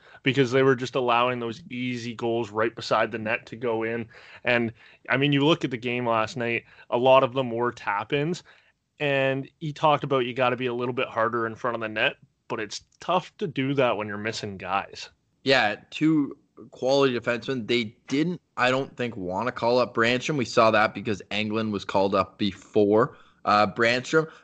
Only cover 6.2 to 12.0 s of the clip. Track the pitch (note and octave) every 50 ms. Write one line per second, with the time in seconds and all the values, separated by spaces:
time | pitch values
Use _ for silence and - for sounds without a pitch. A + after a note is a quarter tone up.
6.2 | A2 G#2+ - B2 A#2 A#2 A#2 A2+ - _ - - - - A#2 A#2+ B2+ C3 C3 C3+
7.2 | C3+ A#2+ B2 C3+ C3 A#2+ A2+ A#2 A#2+ A#2+ A#2 - - A2 G2+ G#2 A2 - D3+ C#3+
8.2 | D3 E3+ F3+ - - - - _ _ _ _ _ _ _ _ - D3+ C#3+ C#3 C3+
9.2 | C3+ C3+ C3+ C3+ C3 - _ - E3 D3+ C#3+ - D#3+ D3+ D3 C#3+ - B2+ C#3 C3
10.2 | B2 B2+ A#2 C3 B2+ B2 B2+ A#2+ B2+ A#2+ A#2+ A#2+ B2 B2+ B2 C3 B2 - - A#2
11.2 | A2+ A#2 A#2+ A#2 A2+ A2+ A2 G#2+ - B2 A#2 A2+ A2 A2 G#2+ A2